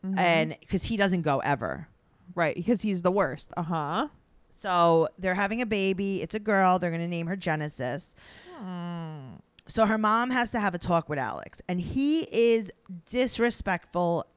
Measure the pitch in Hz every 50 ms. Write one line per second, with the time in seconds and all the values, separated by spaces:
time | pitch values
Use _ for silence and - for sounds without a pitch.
0 | - 185 190 - 185 175 165 160 160 160 156 - - - - 175 - - 226 202
1 | 202 185 190 175 151 147 139 131 - 143 143 110 113 78 67 - - - _ _
2 | _ _ _ _ - - - 175 165 151 - - 165 226 254 - - 214 190 175
3 | 175 185 190 202 180 135 131 - - - - - 165 160 170 160 147 143 165 208
4 | 302 294 - _ _ _ _ _ _ _ _ - - 196 180 175 170 170 165 165
5 | 156 - _ - 180 185 185 196 202 196 220 233 254 208 220 196 190 190 190 175
6 | 202 196 196 175 - - - 220 208 214 202 190 190 180 180 180 180 175 165 170
7 | 170 175 175 170 165 165 196 190 - 175 156 151 151 151 - - 123 127 127 175
8 | - - - - - - - - - 359 359 302 202 185 180 175 175 175 175 170
9 | 165 160 156 147 135 123 - - - _ - - _ - - 226 220 202 220 220
10 | 214 214 220 226 240 254 254 254 240 - - 220 208 196 170 170 - 180 175 165
11 | - - 151 139 127 107 - - - - - - - - 180 180 175 - - 262
12 | 277 294 311 320 - - - 226 233 233 226 226 208 185 - _ _ - 185 170
13 | - - 220 247 262 247 - - 233 240 226 - - 202 185 170 - _ - 175
14 | 180 170 170 151 - _ _